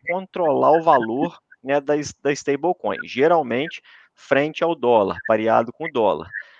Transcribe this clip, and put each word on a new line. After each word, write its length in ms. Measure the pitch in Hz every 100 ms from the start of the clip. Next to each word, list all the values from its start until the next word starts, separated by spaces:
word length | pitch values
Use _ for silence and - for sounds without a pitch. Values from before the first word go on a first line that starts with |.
controlar 680 | - 180 190 185 165 131 131
o 100 | 160
valor, 560 | 165 139 113 127 170 - _ _
né, 180 | 131 143
da 160 | 139 147
s-, 180 | 143 -
da 100 | 143
stablecoin, 760 | 143 - 139 165 - 104 98 80
geralmente 720 | 113 156 170 123 120 151 - - - _
frente 480 | _ - 135 151 -
ao 120 | 170
dólar, 460 | 160 123 113 98 - -
pareado 460 | 110 110 117 117
com 140 | - 160
o 40 |
dólar. 400 | 135 104 78 80 - - _